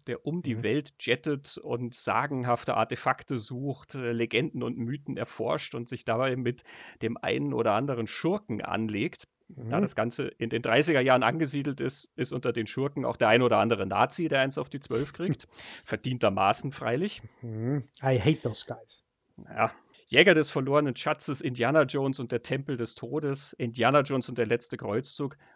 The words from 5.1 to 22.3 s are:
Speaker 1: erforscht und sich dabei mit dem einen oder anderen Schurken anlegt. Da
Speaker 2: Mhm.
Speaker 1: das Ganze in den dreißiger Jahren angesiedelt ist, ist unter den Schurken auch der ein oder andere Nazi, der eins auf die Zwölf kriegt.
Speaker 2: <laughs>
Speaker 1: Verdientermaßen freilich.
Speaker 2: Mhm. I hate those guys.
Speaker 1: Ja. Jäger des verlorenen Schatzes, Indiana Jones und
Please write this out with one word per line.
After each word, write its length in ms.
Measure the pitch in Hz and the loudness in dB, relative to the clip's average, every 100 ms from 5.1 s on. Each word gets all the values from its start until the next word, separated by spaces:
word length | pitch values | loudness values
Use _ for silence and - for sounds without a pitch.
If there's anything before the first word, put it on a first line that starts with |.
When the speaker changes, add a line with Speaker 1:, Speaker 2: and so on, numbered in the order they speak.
Speaker 1:
erforscht 580 | 95 - - 107 151 - | -6 -6 -4 -2 -2 -4
und 140 | 123 120 | -10 -8
sich 160 | 123 | -8
dabei 320 | - 117 131 | -2 0 0
mit 280 | 127 123 131 - - - - | 0 -2 -4 -10 -20 -20 -6
dem 140 | 113 | -4
einen 380 | 117 - 131 143 | -2 -2 0 0
oder 180 | 123 113 | 0 2
anderen 340 | 104 139 120 110 | 2 0 -2 -6
Schurken 540 | - 160 208 - 107 | -4 -2 -2 -4 -6
anlegt. 680 | - 98 110 104 147 - - _ - | -4 -2 -2 -2 -4 -6 -18 _ -20
Da 240 | - 113 127 | -14 -2 0
Speaker 2:
Mhm. 40 | |
Speaker 1:
das 140 | 196 | 0
Ganze 320 | - 117 131 131 | 0 -2 -2 -6
in 220 | - 117 | -4 -2
den 120 | 117 | -2
dreißiger 400 | 113 120 151 143 | 4 4 6 4
Jahren 220 | 131 127 | 6 6
angesiedelt 580 | 113 165 147 139 143 139 | 4 2 0 -2 -4 -2
ist, 280 | 131 - - | -4 -6 -10
ist 160 | - 120 | -6 -4
unter 220 | 131 123 | -2 -2
den 140 | 117 107 | -2 -2
Schurken 360 | - 139 139 | -2 -2 -2
auch 140 | 120 117 | -4 2
der 100 | 113 | 6
ein 140 | 117 | 6
oder 160 | 123 104 | 6 6
andere 280 | 110 104 | 4 2
Nazi, 440 | 98 98 127 - 160 | 2 2 2 0 0
der 100 | 139 | 0
eins 180 | 135 151 | 0 -2
auf 120 | - | -8
die 100 | 139 | -10
Zwölf 320 | - 117 147 | -4 -4 -4
kriegt. 360 | - 180 135 - | -4 -4 -4 -8
Speaker 2:
<laughs> 320 | - - - | -18 -16 -16
Speaker 1:
Verdientermaßen 880 | - 107 131 123 107 95 98 - 143 | -8 -6 -4 0 2 4 4 2 -2
freilich. 500 | - 117 123 202 - 113 _ | -4 -2 0 -2 -6 -16 _
Speaker 2:
Mhm. 420 | 120 110 117 143 117 - | -10 -4 -2 -2 -4 -4
I 160 | 131 127 | 2 4
hate 240 | 120 156 | 4 2
those 220 | 123 107 | -2 -6
guys. 380 | - - - - _ _ _ - | -10 -12 -16 -20 _ _ _ -20
Speaker 1:
Ja. 300 | - - 113 - _ - | -8 -2 -2 -2 _ -20
Jäger 280 | - 123 190 | 4 6 8
des 180 | 156 143 | 6 4
verlorenen 440 | 147 131 147 147 | 0 2 2 2
Schatzes, 440 | 120 147 156 - 143 | -2 -4 -4 -4 -4
Indiana 420 | 156 120 117 156 | -4 0 4 4
Jones 360 | 135 143 135 135 | 4 0 -2 -2
und 120 | 120 | -4